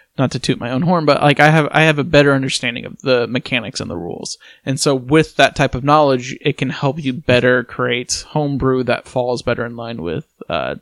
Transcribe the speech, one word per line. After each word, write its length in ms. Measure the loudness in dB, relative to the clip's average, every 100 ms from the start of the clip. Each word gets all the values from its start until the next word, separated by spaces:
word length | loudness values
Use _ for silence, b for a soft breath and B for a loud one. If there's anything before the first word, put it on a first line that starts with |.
| _ -4
not 140 | -2
to 80 | -2
toot 200 | -4 -4
my 120 | -4
own 100 | -2
horn, 240 | 0 2 2
but, 160 | 4
like, 180 | 4 4
I 100 | 6
have, 160 | 6 2
I 120 | 2
have 160 | 2 2
a 40 |
better 300 | 2 4 4
understanding 520 | 2 0 -4 -4 -6 -10
of 140 | -6
the 240 | 0 0 0
mechanics 520 | -4 -4 -4 -4 -8
and 100 | -8
the 60 | -8
rules. 400 | -10 -10 -12 -14 B B -6
And 140 | -2
so 160 | 0 0
with 400 | 2 2 4 2
that 180 | 2 2
type 200 | -2 0
of 80 |
knowledge, 520 | 2 4 4 0 -4 -6
it 160 | -4 -2
can 140 | -4
help 300 | -2 -2 -2
you 120 | -4
better 500 | -4 2 4 4 2
create 600 | 0 -4 -2 -2 -4 -10 -6
homebrew 540 | -4 -2 0 0 0 0
that 220 | -2 -4
falls 360 | -4 -2 -4
better 200 | -4 -4 -6
in 100 | -8
line 240 | -10 -8
with, 240 | -6 -6 -8 -14 -8
uh, 260 | -4 -4 -8